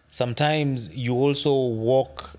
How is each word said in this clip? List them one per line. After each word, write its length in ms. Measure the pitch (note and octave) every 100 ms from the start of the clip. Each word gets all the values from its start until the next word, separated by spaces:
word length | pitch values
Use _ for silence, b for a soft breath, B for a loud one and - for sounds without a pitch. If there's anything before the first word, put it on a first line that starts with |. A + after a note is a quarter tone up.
| b
sometimes 840 | - B2 A#2 D3+ D#3 C#3+ C3 G#2+
you 200 | C3 A#2+
also 380 | B2 C#3+ C#3 D3+
walk 760 | C3+ B2+ A2 A2+ C3 C3 - -